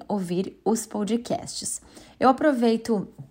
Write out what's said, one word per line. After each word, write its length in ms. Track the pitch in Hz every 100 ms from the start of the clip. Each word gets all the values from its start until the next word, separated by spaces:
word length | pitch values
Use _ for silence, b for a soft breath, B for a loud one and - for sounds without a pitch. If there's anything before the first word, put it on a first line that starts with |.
| -
ouvir 540 | 208 175 180 196 -
os 220 | 190 226
podcasts. 960 | - 208 202 233 - - - - - - B B B -
Eu 80 | 254
aproveito, 800 | 254 311 247 233 226 233 208 - - -